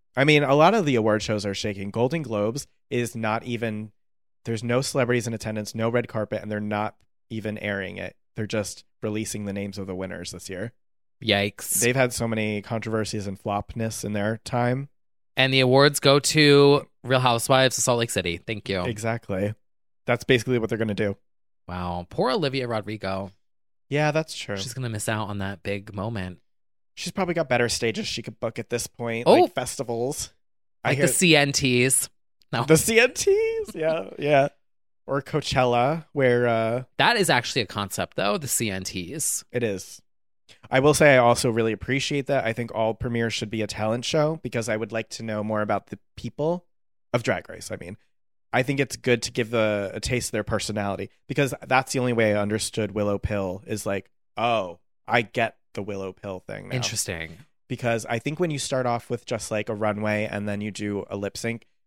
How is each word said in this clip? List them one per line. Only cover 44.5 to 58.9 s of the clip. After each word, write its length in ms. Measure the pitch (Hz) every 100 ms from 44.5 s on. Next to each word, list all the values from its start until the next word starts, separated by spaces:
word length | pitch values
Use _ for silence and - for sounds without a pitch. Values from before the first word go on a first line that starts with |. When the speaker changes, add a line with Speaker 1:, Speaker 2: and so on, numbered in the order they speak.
| 120 113
Speaker 1:
I 80 | 107
would 140 | 110
like 160 | 113 113
to 120 | -
know 200 | 113 107
more 180 | 107 107
about 240 | 107 101 -
the 100 | 101 _ -
people 500 | 120 - 151 175 - _ _ _ _
of 100 | 123
Drag 260 | 113 92 -
Race, 220 | 87 -
I 60 | 98
mean. 200 | 87 104 _ _ _ _ _
I 120 | 120
think 160 | 131 139
it's 160 | 131 -
good 260 | - 120
to 80 | -
give 180 | - 110
the, 420 | 117 107 104 98
a 60 | -
taste 280 | - 123 -
of 40 |
their 100 | 110
personality 640 | 104 107 - 104 101 95 98 _ -
because 260 | 143 139 - -
that's 240 | 131 131
the 80 | 135
only 120 | 123
way 220 | 117 110
I 60 | 104
understood 480 | 101 107 - - 104
Willow 240 | 101 104 101
Pill 460 | - 104 95 95
is 220 | - 107 107
like, 240 | 98 - _ _ -
"Oh, 440 | 117 113 92 85 _ _ -
I 160 | 120
get 340 | 113 - 113 - _
the 80 | -
Willow 300 | 101 98 95
Pill 280 | - 104 92
thing 280 | - 104 95
now." 60 |
Speaker 2:
Interesting. 640 | 127 120 107 - 85 82 82 - _ -
Speaker 1:
Because 360 | 123 120 117 -
I 120 | 117
think 220 | 143 156
when 100 | 175
you 80 | 143
start 280 | - 131
off 220 | 123